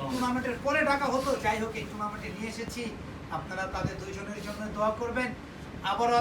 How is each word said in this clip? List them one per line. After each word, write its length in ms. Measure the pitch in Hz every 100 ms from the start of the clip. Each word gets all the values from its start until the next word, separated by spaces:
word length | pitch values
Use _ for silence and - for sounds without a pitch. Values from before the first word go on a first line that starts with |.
টুর্নামেন্টের 560 | 139 254 247 247 254 233 269
পরে 140 | 311 294
ডাকা 180 | 277 277
হতো। 160 | 254 269 240 220
যাই 120 | 220
হোক, 120 | 220 220
এই 60 | -
টুর্নামেন্টে 400 | 214 208 208 214 208
নিয়ে 160 | 220
এসেছি, 300 | 220 226 240 233 - - - - 151
আপনারা 260 | - 185 190 190
তাদের 200 | 185 180
দুইজনের 380 | 190 - - 208 202
জন্য 140 | 208 214 202
দোয়া 160 | 214 220
করবেন। 280 | 240 254 247 - - - - - 269
আবারও 240 | - 240 240